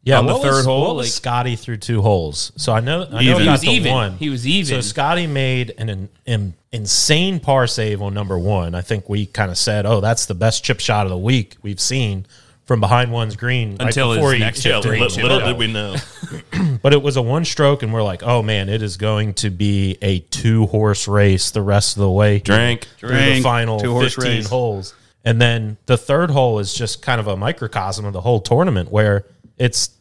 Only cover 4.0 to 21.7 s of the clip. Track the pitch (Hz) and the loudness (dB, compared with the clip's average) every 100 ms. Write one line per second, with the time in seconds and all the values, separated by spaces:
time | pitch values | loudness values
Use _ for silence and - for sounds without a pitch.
4 | 104 92 151 131 123 190 156 135 107 107 | -2 -4 -6 -4 0 0 0 -4 -4 -2
5 | 143 175 170 139 131 127 120 - 113 95 | -2 0 -2 -2 -2 -2 -4 -6 -8 -6
6 | 98 _ - 113 98 82 _ 120 101 - | -10 _ -4 -2 -2 -8 _ -10 -2 0
7 | - 156 185 180 - 135 117 - 110 104 | 2 2 2 -2 0 2 2 0 -2 -2
8 | 101 101 98 92 92 101 85 87 90 107 | -4 -6 -4 -2 0 0 -2 -6 -4 -6
9 | - 101 101 - 101 90 - 104 101 113 | -2 -4 -4 -4 -4 -2 -2 -2 0 0
10 | 104 117 - 90 110 - - 127 - 107 | 0 -2 -4 0 0 0 -4 -4 0 0
11 | 98 90 101 127 98 - 101 98 - 131 | 0 -2 0 0 -2 -10 -12 -6 -4 -2
12 | 113 98 95 _ _ _ - 120 101 123 | -2 -4 -8 _ _ _ -2 0 4 2
13 | 123 117 110 110 120 123 110 98 120 113 | 2 -2 -4 -6 -4 -2 -4 -4 -2 0
14 | 123 113 139 127 110 113 - 110 110 110 | 0 2 2 2 0 0 0 0 0 0
15 | 120 - 120 127 110 120 110 107 104 95 | 0 0 0 2 0 -2 -2 -2 -6 -8
16 | - - 165 143 - 175 180 123 135 147 | -10 -16 -14 -14 -8 -2 0 2 2 2
17 | 139 131 117 143 170 - 143 143 110 113 | 2 -2 0 -2 -2 2 2 2 -2 -2
18 | 104 90 117 120 110 107 98 110 107 90 | -2 -2 0 0 2 -2 0 -2 -4 -4
19 | 107 107 107 95 107 90 101 101 98 95 | -2 0 -2 -2 -4 0 2 2 0 0
20 | 101 92 - - 117 113 107 107 107 101 | 0 0 -2 -2 2 4 4 2 2 0
21 | - 104 101 95 - 110 98 | 2 4 6 4 0 -2 2